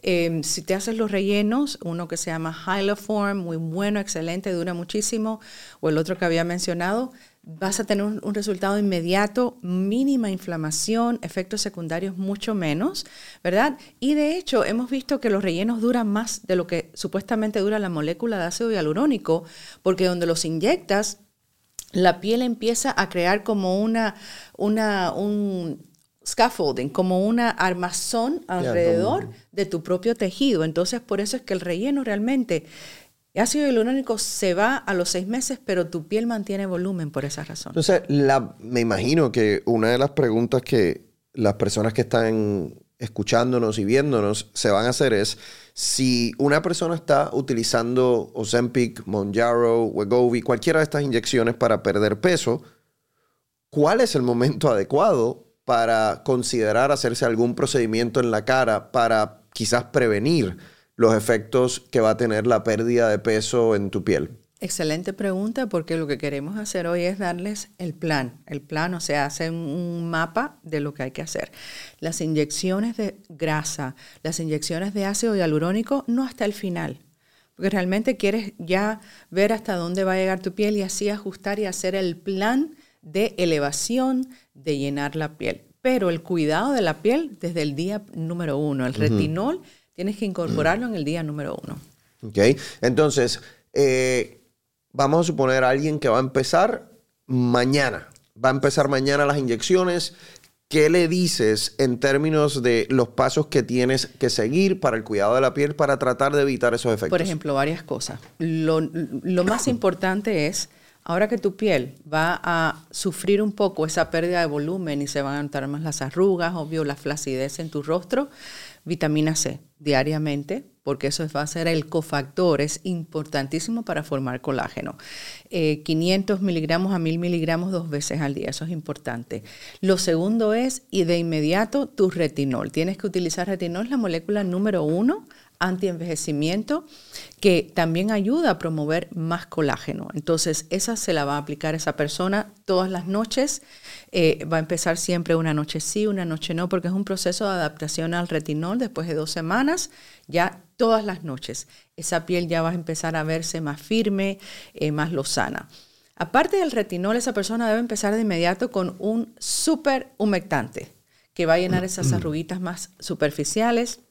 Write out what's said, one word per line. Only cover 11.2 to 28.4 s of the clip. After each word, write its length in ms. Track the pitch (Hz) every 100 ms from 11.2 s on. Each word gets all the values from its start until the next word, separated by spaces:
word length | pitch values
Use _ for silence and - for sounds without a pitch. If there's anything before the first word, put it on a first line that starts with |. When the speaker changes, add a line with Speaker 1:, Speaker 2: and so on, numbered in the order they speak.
Speaker 1:
efectos 400 | 165 - 185 214
secundarios 560 | 208 190 165 165 190 180
mucho 380 | 190 202 233 208
menos, 500 | 165 147 262 392 - - - -
¿verdad? 340 | 180 185 277 262 - _
Y 160 | 254 302
de 220 | 302 349
hecho, 260 | 359 - -
hemos 240 | 220 247
visto 300 | 269 254 277
que 100 | 240
los 140 | 196
rellenos 380 | 196 170 214 233
duran 260 | 233 247 220
más 400 | 202 226 - -
de 80 | 180
lo 120 | 175
que 220 | 170 -
supuestamente 680 | - 180 196 196 226 214 214
dura 200 | 196 214
la 100 | 196
molécula 480 | 165 151 170 233 208
de 60 | 170
ácido 260 | - 233
hialurónico, 720 | 214 156 160 302 240 - 165 165 - - -
porque 240 | - 185 185
donde 200 | 175 170
los 200 | 165 160
inyectas, 720 | 160 196 349 - 202 214 - _ _ _ _ _ - -
la 260 | 185 180 180
piel 220 | 190 233
empieza 520 | 247 220 220 233 269 -
a 100 | 190
crear 360 | 180 175 208
como 380 | 208 208 185 185
una, 340 | 220 226 220 - - - - -
una, 560 | 208 214 214 202 175
un 720 | - 202 208 202 185 170 135 - _ _ _ -
scaffolding, 640 | - - - 151 123 135
como 360 | - 185 185 202
una 240 | 233 233
armazón 920 | - 185 180 180 - - 233 240 330